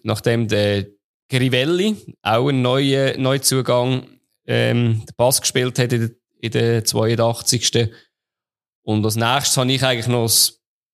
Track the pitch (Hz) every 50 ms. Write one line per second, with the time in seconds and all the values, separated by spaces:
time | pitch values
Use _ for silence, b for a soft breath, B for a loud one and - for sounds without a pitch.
0 | - 113 110 - - 127 117 117 117 101 107 104 104 101 101 101 95 - - _
1 | _ _ _ _ _ - 135 127 127 131 123 123 131 156 175 180 196 220 214 -
2 | - - - _ - 104 110 117 131 143 139 131 123 123 127 135 143 139 135 135
3 | 135 135 - - 131 131 135 139 135 - 135 131 120 - 123 123 123 127 131 127
4 | - - - _ _ _ _ _ _ - 120 120 117 117 120 120 120 117 113 110
5 | 110 - - - 120 127 131 - - - - 131 127 127 123 - 123 117 120 117
6 | 117 113 - _ _ _ _ _ - 113 - 120 117 117 117 113 107 - - 117
7 | 110 113 117 110 113 113 113 - - - - 117 - - - 120 117 104 B B
8 | B B _ _ _ _ _ _ _ _ _ _ _ _ _ _ _ 110 107 107
9 | 104 110 107 113 117 117 127 143 131 - - 139 127 127 135 127 135 131 123 117
10 | 113 123 123 120 113 113 - - - - - _ _ _ _ _ _ _